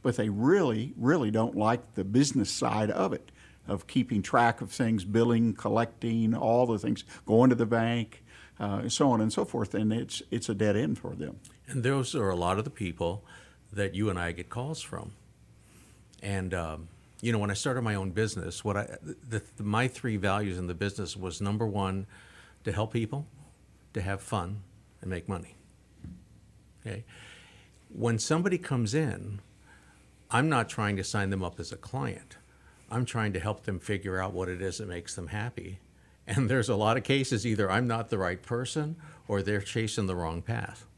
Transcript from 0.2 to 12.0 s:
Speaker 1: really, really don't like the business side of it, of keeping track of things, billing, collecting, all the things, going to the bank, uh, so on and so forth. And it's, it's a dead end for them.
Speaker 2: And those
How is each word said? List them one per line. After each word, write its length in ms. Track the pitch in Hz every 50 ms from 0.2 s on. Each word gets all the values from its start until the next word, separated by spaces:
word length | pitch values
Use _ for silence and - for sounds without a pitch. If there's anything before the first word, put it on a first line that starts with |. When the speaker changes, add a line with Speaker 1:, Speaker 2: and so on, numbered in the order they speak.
| 110 110
Speaker 1:
really, 640 | 98 104 117 143 185 202 175 131 110 107 117 143 -
really 360 | - 117 131 165 170 127 107
don't 260 | 107 110 110 - -
like 380 | 95 107 110 120 120 - - -
the 80 | 107 95
business 480 | 98 104 127 147 139 - 131 101 -
side 400 | - - 131 120 107 107 107 104
of 200 | - - 190 - -
it, 180 | - - - - - - - - - -
of 200 | - 101 92 -
keeping 340 | - - 135 123 - 117 101
track 400 | 92 - - 123 120 117 117 -
of 100 | 120 98
things, 320 | - - 127 113 113 101 92
billing, 520 | 98 101 113 117 120 120 113 117 113 98
collecting, 800 | - - 107 107 113 117 113 - - - 117 113 113 113 110 113
all 320 | - - 110 117 123 127
the 100 | 120 113
things, 260 | 101 107 117 113 - - - - - -
going 240 | - 110 113 123 127
to 60 | 123
the 100 | 110 117
bank, 580 | 104 117 117 113 117 120 120 110 - - - - - - - - - - -
uh, 280 | 107 101 98 101 -
so 240 | 117 - - 147 139
on 80 | 120 110
and 140 | 107 110 -
so 100 | 208 208
forth. 300 | - - - 107 - -
And 180 | - 107 107
it's, 300 | 110 117 - - - - - -
it's 180 | 120 117 -
a 60 | - 107
dead 240 | 98 107 104 101
end 220 | 104 - - - -
for 160 | - - -
them. 240 | - 76 71 - - - - - - -
Speaker 2:
And 160 | - - 131 113
those 300 | 131 139 139